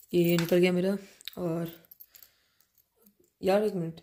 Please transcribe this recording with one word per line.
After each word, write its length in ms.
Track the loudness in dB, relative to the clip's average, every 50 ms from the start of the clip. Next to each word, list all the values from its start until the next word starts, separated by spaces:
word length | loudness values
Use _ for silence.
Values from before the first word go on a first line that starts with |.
| -10 _
ये 240 | 0 2 2 4 2
निकल 200 | 2 2 2 2
गया 160 | 2 4 2
मेरा। 240 | 2 0 0 -2 -2 -4 -8 -16 -20 -20 -20 -16 -10 -8
और 320 | -6 -6 -6 -6 -8 -8 -12 -16 _ _ _ _ -20 _ -20 -20 -20 _ _ _ _ _ _ _ _ _ _ _ _ _ _ _ _ _ _ _ _ _ _ _
यार, 240 | -2 0 0 2 0
एक 100 | -2 -2
मिनट, 260 | -4 -6 -6 -10 -14